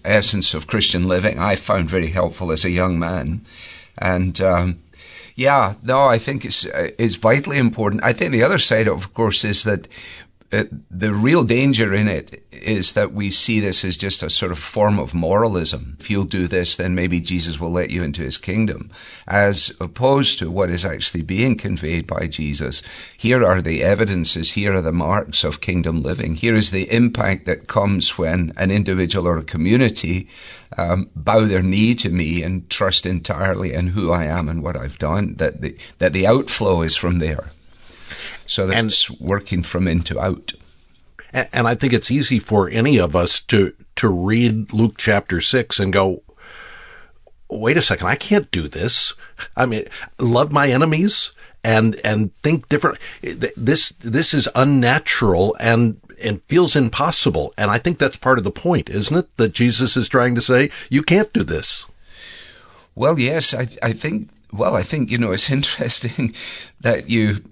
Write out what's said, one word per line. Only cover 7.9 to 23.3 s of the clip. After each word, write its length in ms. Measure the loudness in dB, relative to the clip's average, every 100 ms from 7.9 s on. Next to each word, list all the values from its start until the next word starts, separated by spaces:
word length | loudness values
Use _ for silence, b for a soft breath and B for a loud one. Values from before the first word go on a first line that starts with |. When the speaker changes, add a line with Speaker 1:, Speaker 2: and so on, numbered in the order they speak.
| 0
Speaker 1:
I 80 | 0
think 180 | 0 0
the 140 | 2
other 140 | 2 4
side, 280 | 2 2 2
of 240 | -2 -6
course, 300 | -2 0 0
is 200 | 0 0
that, 240 | 0 -2 -6 B B B B _ -6
uh, 100 | -4 -4 -8 -12
the 240 | -4 -2
real 300 | 2 4 4
danger 500 | 4 2 2 2 2
in 140 | 2 0
it 340 | -2 -8 -20 _
is 400 | -10 -4 0 0
that 200 | 0 -2
we 200 | -2 0
see 260 | 2 2 2
this 260 | 2 0
as 120 | 0 -2
just 260 | -2 -2
a 80 | 0
sort 220 | -2 -2
of 60 | -6
form 360 | -6 0 2 2
of 160 | -2
moralism. 840 | -4 0 2 2 0 -2 -4 -8 -12
If 100 | -4
you'll 140 | -4
do 220 | -2 -2 -2
this, 300 | 0 2 0
then 180 | 0
maybe 260 | -2 -2 -2
Jesus 380 | -2 -4 -4 -6
will 140 | -4
let 180 | -4 -2
you 140 | -4
into 180 | -4 -6
his 160 | -4 -4
kingdom, 520 | -2 -2 -2 -4 -14 B B B -2
as 460 | 2 4 4 0 -2
opposed 580 | -10 -2 2 4 2 0
to 120 | -2
what 200 | -2 -2
is 140 | -2
actually 380 | -4 -4 -6 -4
being 340 | -4 0 0 0
conveyed 500 | -4 -4 -4 -4 -4
by 220 | -6 -6
Jesus. 520 | -6 -4 -4 -2 -4 B B B B
Here 280 | 2